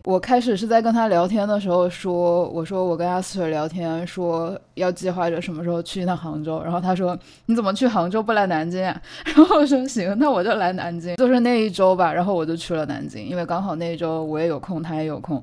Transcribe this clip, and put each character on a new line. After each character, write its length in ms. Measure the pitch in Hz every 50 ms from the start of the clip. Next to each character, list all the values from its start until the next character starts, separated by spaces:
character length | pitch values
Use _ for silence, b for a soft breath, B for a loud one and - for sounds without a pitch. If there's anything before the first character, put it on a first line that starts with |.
| -
我 160 | 185 185 185
开 180 | 180 - 254 247
始 160 | 226 247 208
是 120 | 180 226
在 160 | 220 226 226 220
跟 100 | 226 226
他 160 | 233 226 214
聊 180 | 185 170 175
天 220 | 190 214 214 202 208
的 100 | 208 208
时 120 | 196 190
候 180 | 175 180 175 180
说， 580 | 175 - - 190 175 175 175 175 175 180 175 -
我 120 | - 170 160
说 220 | 160 196 185 185
我 100 | 180 170
跟 140 | 160 175 180
Esther 400 | 180 185 185 - - 190 170 160
聊 180 | 156 151 151
天 400 | 160 165 185 170 165 160 165 175
说 540 | 170 - 185 180 170 165 165 165 170 196 - - _ _
要 180 | - 185 185 175
计 160 | - 175 185
划 220 | 175 185 170 170
着 100 | 165 160
什 100 | 180 196
么 140 | 165 156 170
时 60 | 170
候 120 | 170 170 170
去 200 | - - 190 175
一 20 |
趟 100 | 180 180
杭 300 | - 170 160 156 156 151
州， 180 | 160 160 160 156
然 80 | 165
后 80 | 175 175
他 160 | 170 185 185
说 240 | 175 185 175 175 b b b b b b
：“你 100 | - 226
怎 80 | 233 214
么 80 | 190 202
去 160 | 214 262 240
杭 220 | 214 196 170 180
州 120 | 190 220 220
不 100 | 220 226
来 120 | 208 202
南 260 | 185 170 156 160 170
京 140 | 175 185 185
啊？” 180 | 180 - - B B B B
<laughs> 40 | B
然 120 | 320 -
后 200 | 294 320 359 381
我 100 | 311 294
说 160 | 262 285 254 254 269
：“行， 260 | - 220 175 185 202 220
那 120 | 302 294
我 140 | 254 185 180
就 80 | 220 214
来 140 | 214 185 180 185
南 260 | 185 - 170 170 170
京。” 160 | 165 175 175
就 100 | 170 254
是 140 | 247 262 247
那 240 | 233 240 247 226 220
一 60 | 214
周 260 | 175 196 190 185 185
吧， 160 | 180 180 160 151
然 100 | 170 175
后 120 | 202 196
我 100 | 170 160
就 100 | 156 165
去 200 | 165 - - 175
了 100 | 156 151
南 240 | - 131 - - 147
京， 180 | - 110 104
因 120 | 113 170 180
为 80 | 170
刚 160 | - 170 180 196
好 120 | 196 160
那 180 | 160 170 170 170
一 20 |
周 260 | 151 170 160 160 160 160
我 160 | 156 156 156
也 100 | 165 170
有 120 | 156 131
空， 220 | - - 185 156 156
他 140 | 170 160
也 100 | 156 156
有 120 | 156 147 120
空。 240 | 110 - 151 127